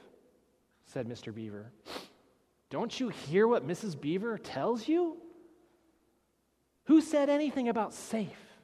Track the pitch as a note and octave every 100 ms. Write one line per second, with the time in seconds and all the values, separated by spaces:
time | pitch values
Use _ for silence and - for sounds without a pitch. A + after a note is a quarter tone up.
0 | - - _ _ _ _ _ _ - C#3
1 | A#2 A#2 - A2 A2 G2+ A2+ - - -
2 | - - _ _ _ _ - A3+ A3+ -
3 | B3 D#3 C3+ F3+ A3+ A#3+ C#3 F3 G#3+ C#3+
4 | C#3+ F3+ A#3 A3 - - E3 A#3 B3+ E4
5 | F4 D#4 - - - _ _ _ _ _
6 | _ _ _ _ _ _ _ _ - D#4
7 | - D4 C#4+ C#4+ D4+ C#4 A#3+ A#3 G#3 -
8 | - A3+ F3 - - -